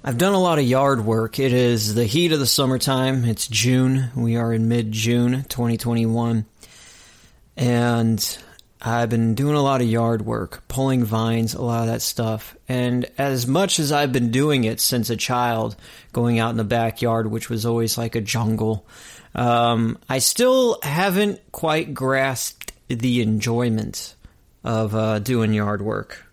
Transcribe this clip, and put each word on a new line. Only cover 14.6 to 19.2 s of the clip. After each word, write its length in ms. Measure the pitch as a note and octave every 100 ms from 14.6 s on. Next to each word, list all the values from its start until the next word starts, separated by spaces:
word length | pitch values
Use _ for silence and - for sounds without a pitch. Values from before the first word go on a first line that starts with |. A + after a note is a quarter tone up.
it 160 | A2 A#2
since 300 | - B2+ A2
a 80 | A2
child, 580 | - B2 B2 A2+ A2+ A2 - - -
going 260 | - A#2+ A#2
out 120 | A2+
in 60 | A2+
the 60 |
backyard, 640 | G#2 A#2 A2+ - A#2+ A2+ A2
which 220 | A2 -
was 160 | A#2 A#2
always 320 | A#2 A2+ -
like 180 | A#2 A#2
a 60 |
jungle, 680 | G2+ A2+ A2 A2 A2 A2 - - - -